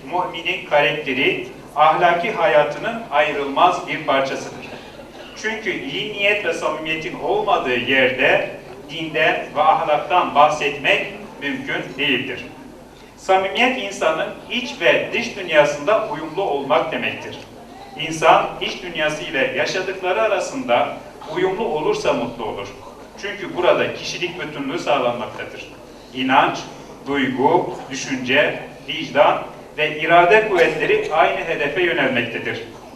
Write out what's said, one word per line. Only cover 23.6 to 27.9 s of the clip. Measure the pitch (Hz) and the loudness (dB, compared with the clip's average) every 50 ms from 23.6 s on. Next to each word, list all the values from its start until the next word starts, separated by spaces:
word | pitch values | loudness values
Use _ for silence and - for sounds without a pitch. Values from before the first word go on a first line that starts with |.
| - - - - - - - | 4 4 6 4 2 0 -2
kişilik | - - - - - 175 170 - 175 | -6 -8 -8 -6 -4 -4 -4 -4 -6
bütünlüğü | 151 151 147 143 139 131 - - | -8 -8 -6 -6 -6 -4 -4 -4
sağlanmaktadır. | - - 147 - 127 120 120 113 107 101 - - - - - - - - - - - - - - - - - | 0 2 2 2 2 0 0 -2 -6 -8 -8 -10 -12 -12 -12 -14 -16 -16 -18 -18 -20 -20 -20 -20 -18 -12 -6
İnanç, | 127 131 131 131 147 - - - - - - - - - - - - - | -4 0 4 6 6 4 4 0 -4 -8 -12 -14 -16 -16 -18 -16 -12 -6
duygu, | 135 143 143 127 123 - - 135 - - - - - - - - - | -2 0 0 0 0 2 2 4 4 4 4 2 0 -6 -8 -10 -10